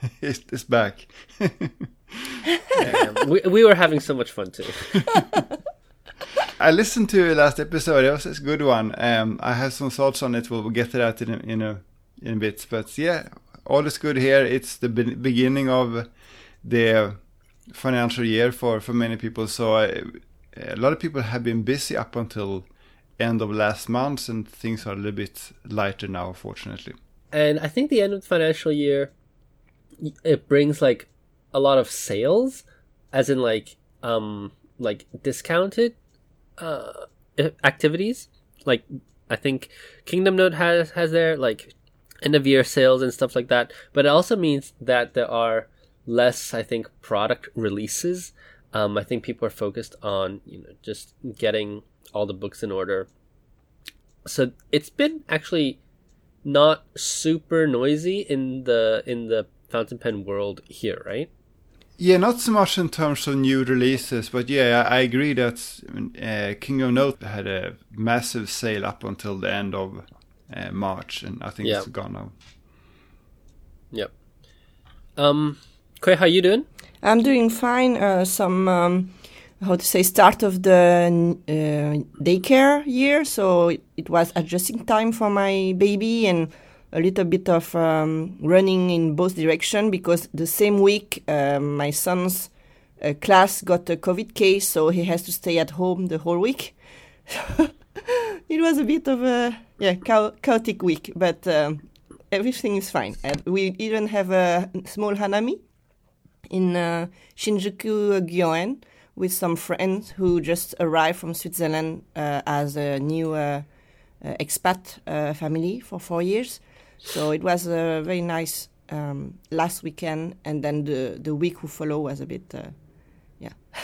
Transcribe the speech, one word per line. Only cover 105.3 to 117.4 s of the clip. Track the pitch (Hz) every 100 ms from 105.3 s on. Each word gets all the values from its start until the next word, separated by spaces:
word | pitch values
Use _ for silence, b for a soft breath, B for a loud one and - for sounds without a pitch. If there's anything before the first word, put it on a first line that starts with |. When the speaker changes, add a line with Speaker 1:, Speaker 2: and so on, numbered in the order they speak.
| 202 233 381 _ _ _ _ _ _ _ _ -
Speaker 3:
in, | 185 185 175
uh, | 170 170 175 b b
Shinjuku | - 214 208 202 196 220 214 208 196
Gyoen | 170 175 170 160 196 277 b b b -
with | 185
some | 185 175
friends | 165 - 175 190 190 214
who | - 185 175
just | 151 170 - -
arrived | 170 160 160 180
from | 170
Switzerland, | 165 175 - 160 156 160 165 - -
uh, | 147 143 -
as | 147 147 147
a | 143 139
new, | 147 160 160
uh, | 156 147 143 143 b b b b _
uh, | 147 -
expat, | 151 - 180 185 - - -
uh, | 151 151
family | 147 156 160 170 233
for | - 139
four | - 170
years. | 180 208 247 - b b b b
So | - - 151
it | 156